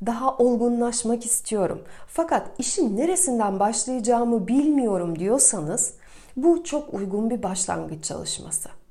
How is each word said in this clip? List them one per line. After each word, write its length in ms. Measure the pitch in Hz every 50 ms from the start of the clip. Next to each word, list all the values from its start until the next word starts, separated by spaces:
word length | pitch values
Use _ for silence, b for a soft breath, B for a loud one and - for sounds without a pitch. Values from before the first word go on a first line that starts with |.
| 190
daha 320 | 226 233 240 269 262 - -
olgunlaşmak 880 | 240 247 240 220 240 240 240 233 240 240 233 - - 220 240 233 240
istiyorum, 560 | 220 - - - - 220 208 185 - - - B B B B B B
fakat 400 | - - 330 330 311 208 - - - -
işin 400 | 247 - - 403 311 226 196 214
neresinden 600 | 302 339 370 - - 277 247 226 208 202 185 196
başlayacağımı 880 | 202 214 226 226 - 254 254 254 208 240 233 233 240 233 233 220 180 185
bilmiyorum." 720 | 240 277 294 311 294 277 247 220 196 175 175 170 165 160
diyorsanız 720 | 180 202 240 277 - - - 185 151 151 202 - - - - b b b b b b b b 254
bu 260 | 269 339 339 339 339
çok 300 | - 294 294 294 - -
uygun 360 | 196 202 190 196 208 220 226
bir 140 | 247 208 202
başlangıç 600 | 185 190 185 - - 175 165 160 156 156 156 -
çalışması. 680 | - - - 175 - - - - 170 - - - - - - - -